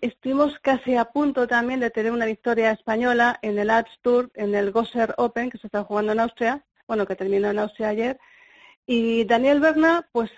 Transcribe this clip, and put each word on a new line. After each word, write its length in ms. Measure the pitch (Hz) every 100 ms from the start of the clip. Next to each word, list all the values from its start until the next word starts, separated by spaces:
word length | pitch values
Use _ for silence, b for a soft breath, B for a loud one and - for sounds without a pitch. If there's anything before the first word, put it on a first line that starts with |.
estuvimos 560 | 240 - 254 269 294 294
casi 360 | - 262 - 240
a 100 | 233
punto 420 | 285 294 262 240
también 320 | 240 240 262
de 100 | 233
tener 220 | 226 220
una 160 | 233 220
victoria 420 | 214 247 226 220
española 680 | 220 - 220 247 240 240 240
en 160 | 214 208
el 140 | 208
Alps 260 | 226 226 -
Tour, 260 | 240 240 247 -
en 180 | 208
el 180 | 202 196
Gosser 440 | 214 233 240 220 -
Open, 320 | 240 233 247
que 80 | 233
se 80 | 214
está 180 | 208
jugando 280 | 208 208 214
en 80 | 214
Austria, 440 | 233 - 226 269 _ _ -
bueno, 200 | 220 196
que 80 | 190
terminó 340 | 190 196 208
en 80 | 208
Austria 300 | 208 - 214
ayer. 320 | 214 233 269 b b b b b b -
Y 380 | 240 226 226
Daniel 360 | 220 233 269 285
Berna, 480 | 320 311 320 339 -
pues, 180 | 233 226